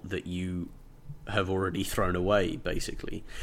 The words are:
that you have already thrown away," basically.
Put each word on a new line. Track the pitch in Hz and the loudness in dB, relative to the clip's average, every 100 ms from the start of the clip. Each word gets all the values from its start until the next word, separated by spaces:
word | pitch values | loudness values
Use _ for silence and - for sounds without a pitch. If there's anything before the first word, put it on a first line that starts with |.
that | 92 95 - | -4 -4 -2
you | 90 92 90 85 - - - - - - | -2 0 -2 -4 -8 -18 -16 -12 -10 -2
have | 104 92 | 0 2
already | 95 95 87 | 2 2 0
thrown | 92 - 92 90 | 0 2 4 4
away," | 92 104 90 - | 6 6 4 0
basically. | - - - - - - - - | 0 0 -2 -4 -4 -6 -8 -4